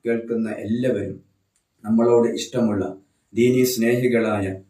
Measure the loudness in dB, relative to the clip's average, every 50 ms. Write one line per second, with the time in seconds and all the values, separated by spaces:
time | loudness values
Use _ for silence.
0 | _ -2 -4 -4 -2 -4 -4 -4 -4 -4 -6 -8 -6 -4 -4 -2 0 -2 -2 -2
1 | -4 -8 -10 -14 _ _ _ _ _ _ _ _ _ _ _ _ -4 0 2 4
2 | 4 6 6 4 4 2 0 -4 -8 -6 -4 -2 0 0 0 -2 -4 -6 -8 -12
3 | _ _ _ _ _ _ 0 2 2 4 4 4 2 0 0 0 0 0 0 2
4 | 0 2 2 2 0 0 -2 -2 -4 -4 -6 -8 -14 _